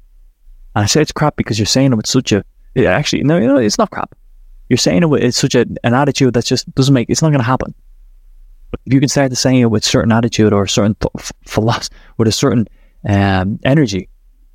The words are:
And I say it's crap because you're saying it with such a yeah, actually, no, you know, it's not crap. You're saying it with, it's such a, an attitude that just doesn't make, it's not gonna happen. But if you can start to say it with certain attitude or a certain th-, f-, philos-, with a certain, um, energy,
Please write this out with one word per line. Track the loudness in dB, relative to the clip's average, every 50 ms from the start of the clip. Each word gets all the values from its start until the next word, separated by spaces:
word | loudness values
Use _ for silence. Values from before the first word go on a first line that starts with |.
| -20 _ _ -20 -20 -20 _ _ _ -20 -20 -20 -14 -8 -4
And | -4
I | -2
say | 0 0 0
it's | 0 -2
crap | -2 -2 -2 -2 -2
because | -4 -6 -4 -4 -4
you're | -2
saying | 0 0 2 2 2
it | 0
with | 0 -2 -2
such | -2 -2 0 0
a | -2 -2 -2 -6 _ _ -18 -6 -2
yeah, | 0 0 2
actually, | 2 0 -2 -2 -4 -2 0
no, | 0 0 2
you | 2 2
know, | 2
it's | 2 0 0 0 -2
not | -4 -4
crap. | -4 -8 -12 -12 -12 _ -20 -20 -20 -20 -20 -20 -20 -12 -4 -2
You're | 0
saying | 0 2 2 2 2
it | 2
with, | 2 2 2
it's | 0 0 0
such | 0 -2 0 2
a, | 0 0 0 -2 -4
an | -2 0 0
attitude | 2 0 0 0 2 0 2 2
that | 0 -2
just | -2 -2 -4 -4 -4 -2
doesn't | 0 2 2 2
make, | 2 2 0
it's | -2 0
not | 0 2
gonna | 2 0
happen. | 0 0 -2 -2 -4 -8 -12 -16 -20 -20 -20 -20 -20 -20 -20 -20 -20 -20 -20 -20 -20 -20 -20 -20 -18 -16
But | -16 -10 -2
if | 0
you | 2 2
can | 2 2
start | 0 0 0 0
to | -2
say | 0 0 2 4 4
it | 4
with | 2 2 0 0
certain | 0 0 2 2 2
attitude | 2 2 0 0 0 2 2 4
or | 2 2
a | 0 0
certain | 0 0 0 0 -2
th-, | -2 -4 -6 -6 -8
f-, | -14 -14 -18 _ -14
philos-, | -6 -4 -2 -2 -2 -2 -4 -6 -12 -16 -18 -20 -10 -4
with | -2 0 0
a |
certain, | 0 0 0 0 0 0 -2 -4 -8 -20 -20 _ _ _ -4 0
um, | 0 2 2 2 0 0 -2 -4 -4 -4 -2
energy, | 0 2 2 2 0 -2 -6 -8 -10 -16 _ _ _ _ _ _ _